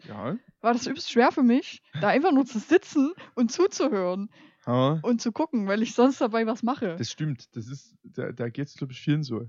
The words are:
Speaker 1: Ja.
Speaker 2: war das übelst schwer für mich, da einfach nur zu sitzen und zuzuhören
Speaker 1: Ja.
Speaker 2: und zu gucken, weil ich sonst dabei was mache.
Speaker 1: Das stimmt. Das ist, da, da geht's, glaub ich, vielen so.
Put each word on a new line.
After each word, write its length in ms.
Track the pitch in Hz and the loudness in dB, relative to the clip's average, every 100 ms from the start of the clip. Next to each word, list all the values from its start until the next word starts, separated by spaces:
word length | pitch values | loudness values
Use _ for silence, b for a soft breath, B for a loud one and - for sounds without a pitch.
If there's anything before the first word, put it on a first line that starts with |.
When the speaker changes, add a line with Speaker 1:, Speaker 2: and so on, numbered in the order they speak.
| - | -14
Speaker 1:
Ja. 300 | 107 113 226 - _ | -8 -6 -6 -10 _
Speaker 2:
war 120 | 220 | 0
das 120 | 233 - | 0 -2
übelst 240 | 294 - | -8 0
schwer 220 | 233 269 | 4 4
für 100 | 330 | 4
mich, 400 | 247 254 - - _ 151 | 4 4 0 -14 _ -2
da 80 | 202 | 2
einfach 240 | 262 359 | 4 4
nur 120 | 277 | 4
zu 140 | - 220 | 2 -4
sitzen 540 | - 349 - 302 277 381 B | 2 2 4 0 0 -2 B
und 160 | - 233 | -2 0
zuzuhören 800 | - 392 - 311 202 180 185 202 b b b - | 2 0 2 0 0 -2 -4 -8 b b b -2
Speaker 1:
Ja. 320 | 123 135 160 | 2 2 2
Speaker 2:
und 200 | 151 233 | 0 0
zu 100 | 233 | -2
gucken, 340 | 214 320 233 196 | -4 -2 -2 0
weil 140 | 208 | 0
ich 120 | 233 | 0
sonst 260 | - 262 262 | 4 4 4
dabei 260 | 247 226 226 | -2 0 -2
was 160 | - | -2
mache. 340 | 226 285 202 170 | -4 -2 -4 -4
Speaker 1:
Das 140 | 117 | -8
stimmt. 380 | - 156 131 - 123 | -4 -6 -6 -10 -12
Das 100 | 110 | -12
ist, 300 | 139 - _ | -14 -18 _
da, 300 | - - - | -14 -8 -8
da 180 | 120 120 | -6 -8
geht's, 260 | 135 143 - | -6 -10 -8
glaub 140 | 135 | -10
ich, 100 | 127 | -6
vielen 220 | - 151 | 0 0
so. 240 | 135 117 | 0 -6